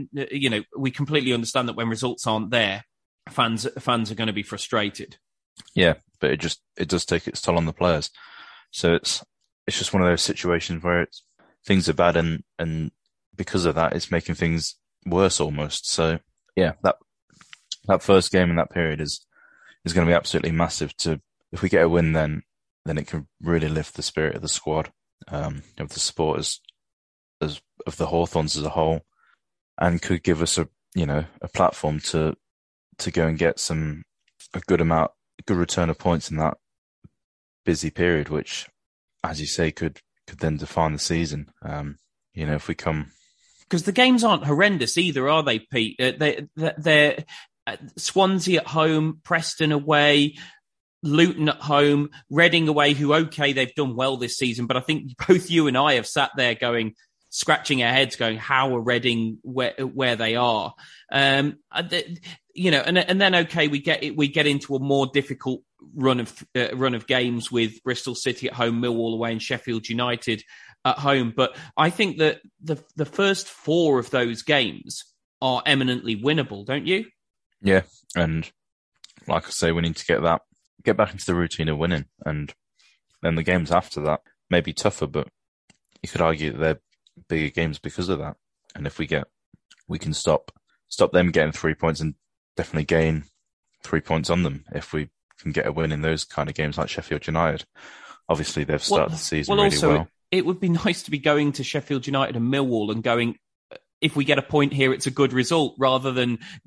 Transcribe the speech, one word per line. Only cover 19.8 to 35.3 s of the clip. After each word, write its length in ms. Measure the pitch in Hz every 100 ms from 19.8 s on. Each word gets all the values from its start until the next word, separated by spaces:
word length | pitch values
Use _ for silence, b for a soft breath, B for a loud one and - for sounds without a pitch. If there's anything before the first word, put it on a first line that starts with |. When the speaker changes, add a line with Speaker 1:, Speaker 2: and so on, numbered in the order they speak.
Speaker 2:
is 80 | 85
gonna 140 | 87 85
be 60 |
absolutely 380 | 85 - 82 80
massive 440 | 82 82 - 76 -
to, 220 | 85 76 _ _ _
if 100 | 87
we 60 | 92
get 140 | 95
a 60 | 82
win, 240 | 87 82
then, 300 | 80 76 78 - _ _ _ 80
then 120 | 76
it 100 | 71
can 200 | 80 71 -
really 260 | 82 85 78
lift 280 | 78 76 -
the 80 |
spirit 320 | - - 78 -
of 60 |
the 60 | 78
squad, 440 | - - 78 78 _ _ _ -
um, 360 | 71 73 71 - -
of 100 | 73
the 100 | -
supporters, 600 | - - 78 76 73 - _ _ _ _ _ _ _ -
as, 200 | 76 - _ - -
of 120 | -
the 80 | 80
Hawthorns 480 | 85 85 85 78 76
as 80 |
a 60 | 76
whole, 320 | 85 80 82 _ _ _ _ _ _ _ -
and 240 | 87 85
could 220 | - 90
give 180 | - 80
us 160 | 82 -
a, 120 | 78 _ _ 92
you 100 | 76
know, 200 | 73 82 -
a 60 | -
platform 500 | - - - 78 76
to, 360 | - 82 78 - _ _ _ _ _ -
to 120 | -
go 160 | 87 80
and 100 | 78
get 220 | 85 -
some, 440 | - 80 78 76 - _ _ _ - 95
a 40 |
good 200 | - 87
amount, 300 | 82 80 78 _ _